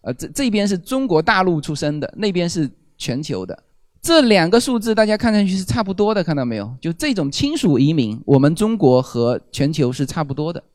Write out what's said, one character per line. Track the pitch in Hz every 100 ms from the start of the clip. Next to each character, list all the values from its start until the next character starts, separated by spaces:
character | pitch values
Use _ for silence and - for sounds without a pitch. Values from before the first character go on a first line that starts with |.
呃， | -
这， | 127 160
这 | - 269
边 | 208 202
是 | 190
中 | - 262 269
国 | 160
大 | 160 202
陆 | 185 165
出 | 143
生 | 147 151 151
的， | 135 -
那 | 208
边 | 180 170
是 | 160 139 - _ _
全 | - 127
球 | 156 98 92
的。 | - _ _ _ _
这 | - 330
两 | 247 202 165
个 | 226
数 | 262 240
字 | 220
大 | 220
家 | 214
看 | 214 233
上 | 208 196
去 |
是 | 190
差 | 190 247
不 | 190
多 | 190 208
的， | 214
看 | 170
到 | 143
没 | 120 110
有？ | 104 127
就 | 165
这 | 170 302
种 | 208 143
亲 | - 277
属 | 302 196 131
移 | 139
民， | 160 113 110
我 | - 135
们 | 143
中 | 165 214 226
国 | 147 127
和 | 127 120 117 123 _
全 | - 139
球 | 151 123
是 | 131 135
差 | -
不 | 147
多 | 135 156
的。 | 156 _